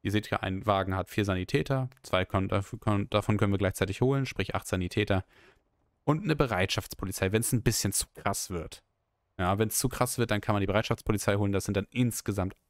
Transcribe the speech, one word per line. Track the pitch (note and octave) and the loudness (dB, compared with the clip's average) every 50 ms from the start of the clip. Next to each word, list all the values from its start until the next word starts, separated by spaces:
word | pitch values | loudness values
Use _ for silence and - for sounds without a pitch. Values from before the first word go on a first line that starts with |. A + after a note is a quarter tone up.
| - | -2
Ihr | G2+ | 0
seht | F#2+ G#2+ - - | 0 0 0 0
ja, | G#2 - | -4 -2
ein | - G2 F#2+ F#2+ G2+ | -2 -2 -4 -2 0
Wagen | G#2+ G2+ F#2+ F#2 G2 F#2+ | 2 2 2 2 0 -2
hat | F#2 F2+ - | -2 -4 -2
vier | - - G#2 | -2 -2 0
Sanitäter. | G#2 F#2+ F2+ F2+ - - C#3+ D3+ - C#3 C3 C3 B2 - _ - | 0 0 -2 -2 0 0 -2 0 0 -2 -2 -2 -6 -10 _ -6
Zwei | - - F#2 F#2 | 0 0 0 0
kon-, | - - G2 F#2+ F#2+ | 2 0 0 0 2
dav-, | G2+ G2+ F#2+ - - - | 0 -2 -2 -4 -12 -4
kon-, | - A2 G#2 G2+ G2+ - | 0 0 2 2 0 2
davon | - G#2 - - G#2+ | 0 0 2 2 2
können | G2+ A2 G2+ G2 | 2 4 2 2
wir | F#2 | 2
gleichzeitig | G2 F#2 - - F#2+ F2 F#2+ - | 2 0 2 0 0 0 2 0
holen, | B2+ C3 C#3 C#3 C3+ | 2 2 2 0 -2
sprich | - - - F#2+ - - | -4 -4 -6 -6 -4 -4
acht | F#2+ - | -6 -4
Sanitäter. | - - F#2 F2+ F2 - G#2 G#2+ - G2+ F#2 - _ _ - - - _ _ _ _ _ _ _ _ _ _ _ | -2 -2 -2 -2 -2 0 0 2 2 2 0 0 _ _ -20 -20 -20 _ _ _ _ _ _ _ _ _ _ _
Und | - D3+ D#3+ G#3+ | 0 2 2 2
eine | E3+ D#3 | -2 2
Bereitschaftspolizei, | C#3+ D3+ A#2+ A2 F2+ F#2+ - - - - - - - - F#2+ F2+ - G2 F#2+ | 2 2 2 4 2 2 2 0 -4 -4 -8 -10 -8 -8 -8 -2 0 0 2
wenn's | G2+ A2 A#2 - - | 2 2 0 2 -2
ein | A2+ - | 2 2
bisschen | A#2+ A2 - - G2+ - | 2 0 2 -2 0 -2
zu | - - _ _ | -2 -4 _ _
krass | - - G#2 G2 - - - | -2 -2 -2 -2 -2 -6 -6
wird. | F#2 E2+ - - - - _ _ _ _ _ _ _ _ _ _ _ - | -6 -8 -8 -10 -14 -20 _ _ _ _ _ _ _ _ _ _ _ -2
Ja, | F#2 F2+ G2 | 0 0 2
wenn's | G2+ A2 G#2+ - - | 2 2 0 0 -2
zu | - B2+ | -2 -2
krass | - - B2 A#2+ - | 0 0 -2 0 0
wird, | - A#2 - | -2 0 0
dann | G#2 G#2 | 0 -2
kann | - - G#2+ | 0 0 0
man | G2+ | 2
die | G2 | 2
Bereitschaftspolizei | F#2+ F#2+ G#2+ A2+ - A#2 - - - A2 G2 - - G2+ | 2 2 0 0 0 -4 -4 -2 -2 -2 0 2 0 2
holen. | G2+ G#2 G2+ G2 | 2 2 2 0
Das | F#2+ - | 0 0
sind | - G2+ | 0 -2
dann | G2 G2 _ | -2 -2 _
insgesamt | - B2 B2+ A#2+ A2 - - - G2+ G2 F#2 F#2+ - _ _ | 0 0 0 0 0 -4 -6 -4 -2 -2 -2 -4 -6 _ _